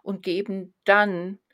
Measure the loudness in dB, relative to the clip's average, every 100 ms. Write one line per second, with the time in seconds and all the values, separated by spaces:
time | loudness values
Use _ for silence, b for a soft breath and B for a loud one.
0 | -12 -8 -4 -4 -4 -8 -10 _ 4 4
1 | 4 0 -6 -10 _